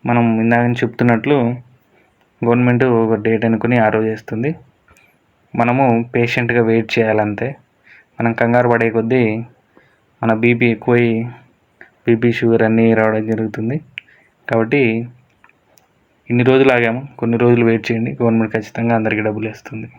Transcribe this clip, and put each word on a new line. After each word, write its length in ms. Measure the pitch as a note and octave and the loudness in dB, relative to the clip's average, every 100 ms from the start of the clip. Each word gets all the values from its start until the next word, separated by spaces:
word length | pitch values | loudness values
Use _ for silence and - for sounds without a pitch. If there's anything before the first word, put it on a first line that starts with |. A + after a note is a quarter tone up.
| B2+ | 0
మనం 160 | A#2+ A#2 A2 | 0 2 2
ఇందాక 200 | A2+ A#2 A#2+ | 2 2 0
నుంచి 160 | A#2+ | -2
చెప్తున్నట్లు 520 | A#2+ - A#2+ A#2 A#2+ C#3+ A#2 B2 - _ _ _ _ _ _ _ A#2 | -4 -2 0 0 0 0 0 -4 -12 _ _ _ _ _ _ _ 0
గవర్నమెంట్ 380 | A#2+ B2 B2 B2+ A#2 | 2 2 2 2 2
ఒక 160 | A2+ A2 G#2+ | 2 0 0
డేట్ 200 | A2+ A2+ | 0 0
అనుకుని 280 | A2+ A#2 B2 A2 | 0 0 2 2
ఆ 20 | A2 | 2
రోజు 120 | A2 | -2
వేస్తుంది. 400 | A2 - A2 C3 E3+ - _ _ _ _ _ _ _ _ A2+ | -6 -8 -6 -6 -6 -14 _ _ _ _ _ _ _ _ -2
మనము 260 | A#2+ B2 C3+ A#2 A#2+ B2 | 0 2 2 0 -2 -2
పేషెంట్గా 460 | A#2+ - A#2+ A#2+ A2+ | -2 -2 -2 0 2
వెయిట్ 200 | A2+ A2 - | 0 0 -2
చేయాలంతే. 520 | A2 G#2+ G#2 G#2 A#2+ C#3+ _ _ _ - _ _ | 0 0 -2 -4 -8 -10 _ _ _ -20 _ _
మనం 140 | A#2 A#2 | -4 0
కంగారు 260 | A#2 A#2+ B2 | 0 2 2
పడే 160 | A#2 A#2 A2+ | 2 0 0
కొద్దీ 260 | A2+ C3 A#2 G#2+ A#2 _ _ _ _ _ _ _ | 0 0 0 -2 -8 _ _ _ _ _ _ _
మన 100 | A2+ A2 | -2 0
బీపీ 240 | A#2+ A#2+ A#2+ A2 | 2 2 0 0
ఎక్కువై 300 | - A#2+ A#2+ A2+ A#2 A#2+ _ _ _ _ - _ - | 0 2 2 0 -6 -12 _ _ _ _ -20 _ -2
బీపీ, 240 | A#2 A#2+ A#2 | 0 0 0
షుగర్ 240 | A#2 A2+ A2+ | 0 2 2
అన్నీ 180 | A2+ A2+ A2 | 2 2 4
రావడం 240 | A2 A2 G#2+ | 2 0 -4
జరుగుతుంది. 460 | A2 A2 G#2+ A2+ D3 - - _ _ _ _ - | -4 -4 -6 -6 -6 -10 -20 _ _ _ _ -2
కాబట్టి 340 | A2+ A2+ C#3+ B2+ A2+ B2 - _ _ _ _ _ _ _ _ _ _ _ | 0 2 2 2 0 -6 -14 _ _ _ _ _ _ _ _ _ _ _
ఇన్ని 140 | A#2+ B2 | -2 2
రోజులు 220 | C3 C3+ | 2 4
ఆగాము, 260 | B2 A#2 A#2 C#3 - | 2 0 -2 -10 -8
కొన్ని 160 | A#2 A#2 | -4 0
రోజులు 220 | A#2+ A#2+ A2+ | 2 4 2
వెయిట్ 160 | A2+ G2+ | 0 -2
చేయండి, 240 | A2+ A#2+ C#3 | -4 -4 -2
గవర్నమెంట్ 340 | A#2 A2+ A2 A2+ | 0 0 0 -4
ఖచ్చితంగా 360 | G#2+ - A#2 A2+ | -8 -6 -2 0
అందరికీ 240 | A2 G#2+ G#2+ | 0 -2 -2
డబ్బులు 200 | G#2+ A2 | -4 -8
వేస్తుంది. 380 | G#2 - G#2+ A#2 | -12 -16 -16 -16